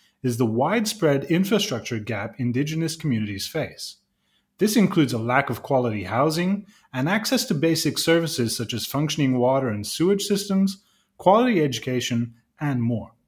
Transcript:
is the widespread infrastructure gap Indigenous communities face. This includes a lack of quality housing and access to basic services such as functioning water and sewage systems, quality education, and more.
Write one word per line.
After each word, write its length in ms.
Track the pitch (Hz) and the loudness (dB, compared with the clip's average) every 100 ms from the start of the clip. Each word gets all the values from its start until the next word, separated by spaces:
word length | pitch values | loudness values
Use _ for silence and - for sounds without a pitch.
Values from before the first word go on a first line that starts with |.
| _ _ | _ _
is 160 | 127 117 | -2 0
the 80 | 120 | 2
widespread 760 | 113 147 226 214 - 160 139 | 2 2 0 -2 0 2 2
infrastructure 760 | - 165 190 214 - 117 - 113 | 2 0 2 0 0 -4 -6 -6
gap 380 | 104 104 104 - | -6 -6 -8 -4
Indigenous 580 | 120 123 147 160 160 160 | -2 -2 -2 -2 -4 -4
communities 500 | 151 113 104 98 - | -2 -2 -2 -6 -8
face. 500 | 160 127 - - - _ _ _ _ _ - | -6 -8 -10 -16 -16 _ _ _ _ _ -2
This 180 | 208 | 0
includes 380 | 220 190 175 131 | 4 2 4 0
a 60 | 113 | 0
lack 320 | 117 127 139 | 0 0 0
of 120 | 117 | -4
quality 420 | - 135 120 107 | -2 0 0 -2
housing 600 | 92 113 156 156 180 202 - - _ | -2 0 0 0 0 -2 -4 -20 _
and 160 | 127 143 | -4 0
access 380 | 214 220 262 | 0 0 -2
to 100 | - | 0
basic 440 | 156 165 160 151 - | 0 2 0 0 -2
services 580 | - 165 165 - 113 - | 2 2 2 -2 -2 -2
such 160 | 110 | -4
as 140 | 110 - | -6 -4
functioning 500 | 139 151 151 135 127 | -2 -2 0 2 2
water 320 | 123 135 131 | 2 2 0
and 180 | 104 104 | -2 -4
sewage 360 | - 170 202 | 0 2 2
systems, 600 | 196 196 196 190 196 - _ _ _ - | 0 -2 0 2 2 -2 _ _ _ 0
quality 440 | 180 214 254 190 | 4 6 6 2
education, 680 | 147 120 - 123 - 117 120 - _ - | 2 -2 -4 -2 0 -2 -2 -8 _ -6
and 240 | 151 127 | -4 0
more. 300 | 117 113 - _ | 0 -2 -4 _